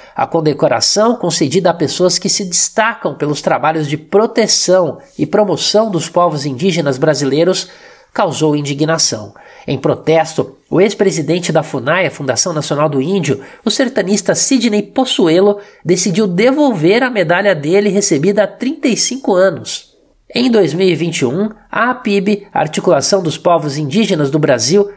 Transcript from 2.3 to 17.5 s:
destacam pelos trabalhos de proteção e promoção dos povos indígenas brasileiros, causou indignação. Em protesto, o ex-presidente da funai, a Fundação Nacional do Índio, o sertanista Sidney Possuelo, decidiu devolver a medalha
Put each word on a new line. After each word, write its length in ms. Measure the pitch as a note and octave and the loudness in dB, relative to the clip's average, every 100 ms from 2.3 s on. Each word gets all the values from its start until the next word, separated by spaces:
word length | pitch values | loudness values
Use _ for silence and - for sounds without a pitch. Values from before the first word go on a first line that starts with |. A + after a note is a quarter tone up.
| - | -4
destacam 720 | F#3+ - - - A3 G#3+ F3 C3+ | -2 -2 -2 0 -2 -2 -6 -4
pelos 260 | D3 D3 | -4 -2
trabalhos 460 | - D#3 D3+ D#3+ D3 | -2 0 0 -2 -2
de 80 | D3+ | -6
proteção 1000 | - G3 A3+ A#3 G#3 - - F#3 D#3+ - - - | 0 0 2 0 0 0 2 2 2 -4 -14 -6
e 80 | D#3 | -2
promoção 640 | G#3 G3+ D#3 - G#3 A3 | 0 0 0 0 0 0
dos 200 | F3 - | -2 -2
povos 360 | F3 F3 D3+ C#3+ | 0 0 0 -6
indígenas 520 | B2 F#3+ E3+ C#3+ B2+ | -2 -2 0 -2 0
brasileiros, 720 | D#3 C#3 C#3 C#3+ F3 F#3 - - - - _ | 0 0 0 2 2 0 -4 -12 -20 -20 _
causou 400 | - F#3+ B2+ D#3 | -2 -2 0 0
indignação. 800 | D3 C#3+ C#3+ D#3 E3 - G#2+ G#2 - - - - | 0 -2 -2 -2 0 0 -2 -10 -18 -20 -16 -6
Em 120 | C#3 | -4
protesto, 800 | D3+ A#2+ - D#3+ D#3 - - - - | -2 -2 2 2 2 -2 -6 -6 -4
o 120 | D#3+ | 2
ex-presidente 720 | G#3 - G3 D#3+ D3 F3+ F3 | 2 2 0 0 -2 -2 0
da 100 | D#3 | -2
funai, 420 | D3+ C3+ A#2+ F3 E3+ | -2 -6 -2 -2 -2
a 60 | |
Fundação 400 | - C#3 A#2 F#3 | -4 -4 -2 -2
Nacional 380 | D3+ - C#3+ D3+ | -2 -4 0 0
do 120 | C#3 | 0
Índio, 380 | C#3+ G3 D3 - - - | 0 -2 0 -4 -6 -8
o 80 | A#3 | -4
sertanista 640 | - B3 A#3 F3+ G#3 - E3 | -2 -2 -2 0 0 0 0
Sidney 460 | - C4+ A3+ G#3 | 2 2 2 0
Possuelo, 800 | G#3 - - - F3 E3+ G3+ G3+ - - D#3 | -2 -2 -2 2 4 4 4 0 -6 -14 -2
decidiu 420 | F#3 G#3+ F3 G#3+ | 0 2 0 0
devolver 760 | F3 A#3+ C#4+ C#4+ G3 D#3+ A3+ | 2 2 4 2 2 2 2
a 80 | B3+ | 0
medalha 460 | A3 D#3+ F3 G3+ | 0 0 2 2